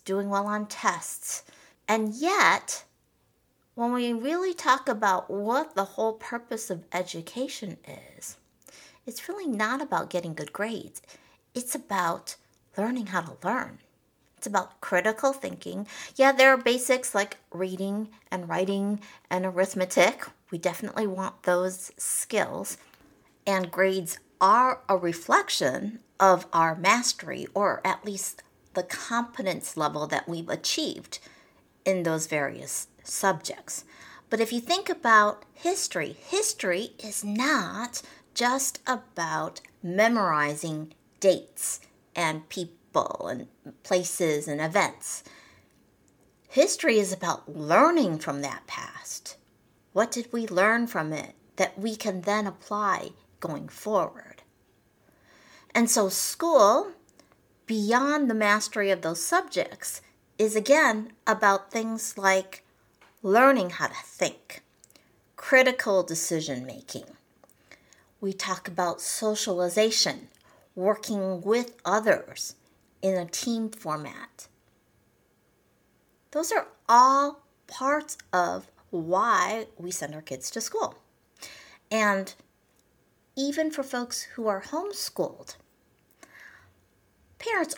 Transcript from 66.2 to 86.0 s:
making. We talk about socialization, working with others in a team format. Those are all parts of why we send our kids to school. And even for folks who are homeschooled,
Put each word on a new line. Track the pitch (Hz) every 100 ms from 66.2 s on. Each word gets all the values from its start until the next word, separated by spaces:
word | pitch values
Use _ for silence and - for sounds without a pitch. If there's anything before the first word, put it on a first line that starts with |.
| - 165 151 123 127
making. | - - - - - _ _ _ _ _ - _ _ _ _
We | 196
talk | 190 190 185 190
about | 170 175 -
socialization, | - - 220 208 214 175 175 214 220 220 160 - - _ _ _ _
working | 180 190 208 - 202 190 180
with | 190 233 240 -
others | - 214 214 - - - - - _ _ _ _
in | 190
a | 185 170
team | - 240 226 220
format. | - 165 151 147 - - - - _ _ _ _ _ _ _ _ _ _ _ _ _ _ _ _ _ _
Those | 294 330
are | 427 - - -
all | 240 262 277 285 294 _ _ -
parts | - 269 294 302 - -
of | 180 175 185 - _ _
why | 175 160 185 233 190 185 226 220 -
we | 175
send | - 147
our | 156
kids | 156 131 -
to | 233
school. | - 440 - - _ _ _ _ - - - - -
And | 220 208 196 190 - _ _ _ _ _ _ _ _ _ -
even | 277 285 311
for | 311
folks | 269 247 240 -
who | - - 220
are | 190
homeschooled, | - 302 403 403 - - 156 - - - _ _ _ _